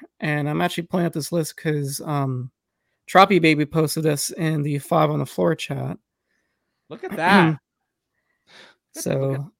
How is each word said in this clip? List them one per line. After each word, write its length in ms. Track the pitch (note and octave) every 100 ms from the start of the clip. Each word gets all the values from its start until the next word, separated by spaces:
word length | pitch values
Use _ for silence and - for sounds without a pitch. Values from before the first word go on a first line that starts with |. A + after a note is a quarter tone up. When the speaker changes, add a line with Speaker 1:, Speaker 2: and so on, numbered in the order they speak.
| - _
Speaker 1:
and 300 | D#3 D3 D3
I'm 100 | D#3
actually 220 | F3 - E3+
pulling 180 | - E3+
up 80 |
this 180 | D#3+ C#3+
list 240 | E3+ D3+ -
'cause, 460 | E3 D3+ C#3 C#3
um, 480 | E3 C#3+ C#3 B2+ B2+ _ _ _ _ _ -
Troppy 340 | F3+ G3 F#3+
Baby 240 | E3 D3+ D3+
posted 380 | D#3+ D#3 -
this 280 | D#3 D3 -
in 320 | - D#3+ D#3
the 160 | D3 C#3+
Five 300 | - E3+ D#3
on 80 | D3+
the 60 | C3+
Floor 300 | - F3 D#3+
chat. 420 | - C#3 C3 - _ _ _ _ _ _ _ _ _
Speaker 2:
Look 160 | A3 F#4
at 100 | -
that. 420 | E3+ G3 E3 D3+
Speaker 1:
<clears throat> 60 | _ _ _ _ _ _ _ _ _ - - _ _ -
Speaker 2:
Look 120 | -
at, 120 | C#3
look 180 | C3+ C3+
at, 20 |
Speaker 1:
So, 80 | C#3+ _